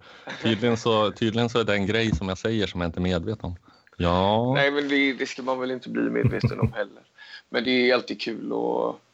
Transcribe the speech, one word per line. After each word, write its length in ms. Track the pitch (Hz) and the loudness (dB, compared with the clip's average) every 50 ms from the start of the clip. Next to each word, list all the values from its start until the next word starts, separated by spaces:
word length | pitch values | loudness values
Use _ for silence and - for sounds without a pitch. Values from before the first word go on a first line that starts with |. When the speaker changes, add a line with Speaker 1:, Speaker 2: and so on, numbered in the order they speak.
| - - - - - - - - | -10 -18 -20 -18 -14 -14 -10 -2
Speaker 1:
Tydligen 340 | - 113 110 98 123 120 113 | 0 0 2 2 2 2 2
så, 340 | 110 - 117 110 107 107 98 | 2 2 2 4 4 2 2
tydligen 380 | 90 - 117 110 104 117 120 113 | 0 0 0 0 2 2 0 2
så 100 | 123 120 | 2 0
är 60 | 107 | 2
det 100 | 101 101 | 2 2
en 120 | 101 98 | 2 2
grej 280 | 98 107 113 113 110 90 | 2 2 2 2 2 0
som 120 | 78 98 95 | 0 -2 -4
jag 100 | 95 - | -4 -2
säger 280 | - 113 113 107 95 | -2 -2 0 0 -2
som 140 | - - 87 | -2 -2 -2
jag 80 | 87 82 | -2 -2
inte 100 | 80 90 | -2 0
är 40 | |
medveten 420 | 90 92 90 82 85 107 113 - - | 0 0 0 0 -2 -4 -6 -6 -8
om. 120 | 90 87 - - - - _ _ _ - | -8 -10 -10 -14 -20 -20 _ _ _ -4
Ja. 560 | - - 87 87 92 95 101 107 113 120 127 135 | 0 2 2 4 4 4 4 4 2 2 2 2
Speaker 2:
Nej, 160 | 139 139 143 | 2 2 2
men 180 | 143 147 143 139 | 2 0 0 2
det, 240 | 143 139 139 139 | 2 2 2 2
det 140 | 123 127 135 | 0 -2 -6
ska 160 | 131 - 139 | -6 -6 -6
man 180 | 123 131 131 127 | -4 -4 -2 -2
väl 100 | 127 127 | -2 -4
inte 180 | 131 123 - 117 | -4 -6 -8 -4
bli 140 | 117 117 | -2 -2
medveten 580 | 117 117 117 120 - 123 - 104 - 120 - 104 | -2 0 0 0 0 0 2 0 -2 -2 0 -2
om 120 | - 123 | -2 -2
heller. 300 | - 107 101 - - - - _ _ - - - - - - _ | -2 -6 -8 -8 -10 -18 -20 _ _ -20 -20 -20 -20 -20 -14 _
Men 160 | 123 120 113 | -4 -2 0
det 60 | 127 127 123 123 123 | 2 2 2 4 4
är 40 | 123 | 2
alltid 260 | 120 - - 107 - | 2 0 -4 -8 -6
kul 320 | - 117 110 - 113 117 | -6 -8 -8 -6 -6 -6
och, 480 | 117 117 120 120 120 120 117 120 - - _ _ | -4 -2 -2 -2 -2 -2 -2 -4 -6 -8 _ _